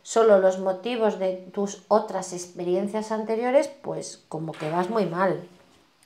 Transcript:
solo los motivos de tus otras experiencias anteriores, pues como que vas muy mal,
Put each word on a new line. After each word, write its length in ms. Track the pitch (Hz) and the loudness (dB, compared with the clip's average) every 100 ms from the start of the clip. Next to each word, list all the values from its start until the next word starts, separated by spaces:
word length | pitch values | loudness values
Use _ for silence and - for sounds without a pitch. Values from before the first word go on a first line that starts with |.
solo 360 | - 226 226 196 | -2 4 6 8
los 200 | 190 190 | 6 2
motivos 600 | 190 185 233 240 214 190 | -2 -4 -4 0 0 0
de 160 | 190 185 - | -2 -4 -8
tus 300 | 202 202 - - | -6 -6 -6 2
otras 440 | 214 214 190 180 | 2 2 -4 -6
experiencias 800 | 175 - - 180 185 202 214 208 | -8 -10 -6 -2 0 0 -4 -4
anteriores, 560 | 220 220 220 247 277 - | -4 -2 -2 2 2 2
pues 560 | - - 160 - - _ | -4 -10 -8 -10 -16 _
como 220 | 156 160 | -8 -8
que 180 | 151 156 | -6 -4
vas 180 | 175 180 | -2 0
muy 160 | 226 | 0
mal, 420 | 175 170 190 151 - - _ _ _ _ | -2 0 0 0 -6 -20 _ _ _ _